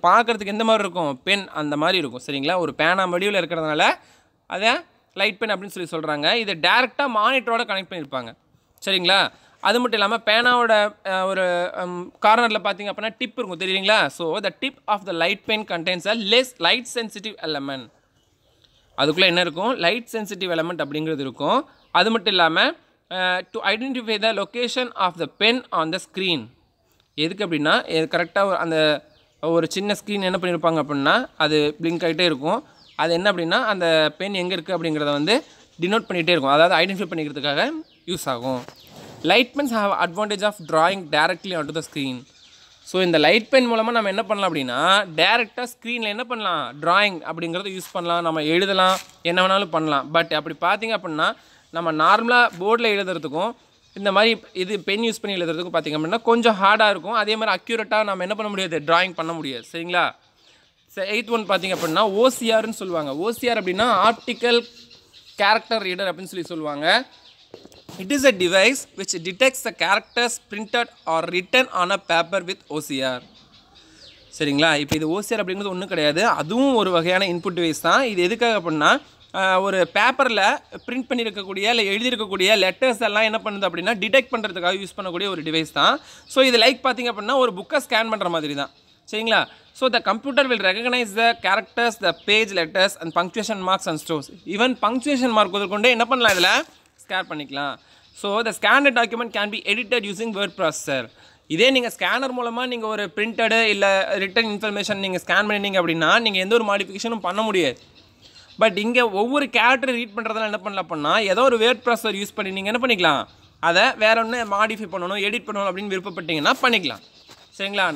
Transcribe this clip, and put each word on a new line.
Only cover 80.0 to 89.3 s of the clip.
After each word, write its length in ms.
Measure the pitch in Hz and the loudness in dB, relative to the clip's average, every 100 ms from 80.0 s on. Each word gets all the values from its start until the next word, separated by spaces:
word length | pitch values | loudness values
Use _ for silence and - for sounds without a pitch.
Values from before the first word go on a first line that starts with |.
| 233 254 262 214 196 277 - 190 - | 2 4 2 4 2 2 -4 -16 -8
பிரிண்ட் 220 | 247 - | -6 -4
பண்ணியிருக்கக்கூடிய, 560 | 247 220 202 190 196 202 | -4 -4 -6 -8 -2 0
இல்ல 100 | 240 202 | 2 0
எழுதியிருக்கக்கூடிய 560 | 202 254 233 208 190 185 220 | 0 -2 -2 -4 0 4 4
லெட்டர்ஸ் 400 | 185 185 262 226 220 | 2 2 0 0 0
எல்லாம் 180 | 208 220 | 2 0
என்ன 100 | 220 220 | 0 -4
பண்ணுது 220 | 202 190 | -4 -4
அப்படின்னா, 260 | 175 185 226 | -2 -2 -2
டிடெக்ட் 280 | 214 269 262 233 | 2 2 2 -2
பண்றதுக்காக 400 | 214 185 175 196 | -4 -4 -2 -2
யூஸ் 120 | 196 - | -6 -10
பண்ணக்கூடிய 280 | 190 175 202 175 | -8 -4 -4 -6
ஒரு 80 | 156 | -2
டிவைஸ் 240 | 160 156 - | -2 -2 2
தான். 200 | 170 254 - - - | 2 2 -4 -20 -4
So, 60 | - 262 | 2 4
இது, 80 | 233 226 | 6 4
லைக், 140 | 277 269 | 4 -2
பாத்தீங்க 240 | 247 240 | -2 -4
அப்படின்னா, 240 | 208 208 269 | -4 0 2
ஒரு 100 | 247 190 | 2 -2
புக்கை 220 | 190 - - | -4 -4 0
ஸ்கேன் 260 | 220 226 | 0 0
பண்ற 160 | 220 185 170 | -2 -2 -2
மாதிரி 180 | 151 143 | -4 -6
தான். 100 | 139 _ _ _ - | -8 _ _ _ -10
சரிங்களா? 300 | 214 226 | -6 0